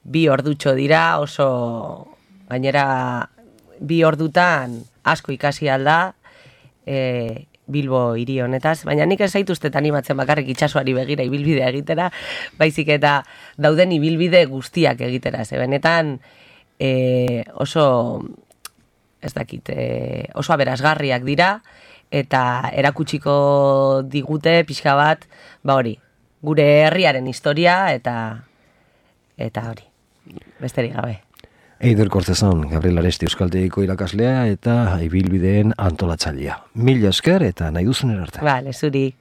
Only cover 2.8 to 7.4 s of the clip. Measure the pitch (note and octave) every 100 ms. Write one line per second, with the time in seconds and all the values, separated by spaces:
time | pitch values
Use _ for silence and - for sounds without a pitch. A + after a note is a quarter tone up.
2.8 | C#3 C3 B2+ B2 A#2 _ - _ _ -
3.8 | D3 E3 D#3+ D3+ D#3+ D3+ F3+ D#3+ B2+ A#2
4.8 | A#2 _ - D#3+ - C3+ C#3+ C#3 D3+ C3
5.8 | C3+ D#3+ F#3 - _ _ - _ _ _
6.8 | - C#3 C3 B2 A#2 A2+